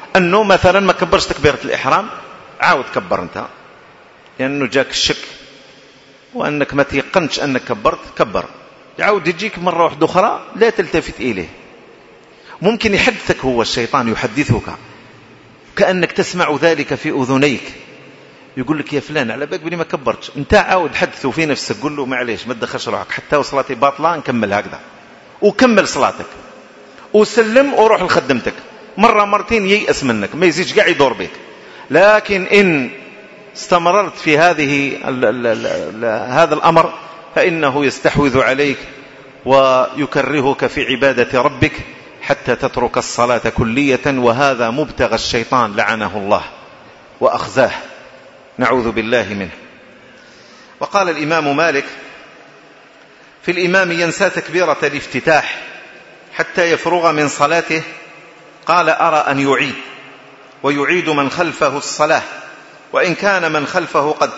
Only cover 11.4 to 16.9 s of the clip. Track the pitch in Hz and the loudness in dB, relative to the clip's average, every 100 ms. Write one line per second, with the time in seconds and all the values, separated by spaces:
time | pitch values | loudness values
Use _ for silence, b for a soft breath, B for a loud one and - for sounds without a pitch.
11.4 | 80 - - - - - - - B B | -8 -14 -20 -20 -20 -20 -20 -20 B B
12.4 | B B 175 233 220 196 254 208 - 170 | B B -2 0 0 2 0 -2 -4 -2
13.4 | 131 120 110 - 113 139 117 107 120 113 | 0 0 0 -2 0 0 0 -2 -2 -2
14.4 | 143 113 90 - - - - - - - | 0 -2 -2 -14 -18 -20 -20 -20 -20 -20
15.4 | - - - - 180 185 170 - 185 180 | -20 -20 -14 0 2 2 -2 -2 -2 0
16.4 | 156 143 165 151 143 | 0 2 2 2 -2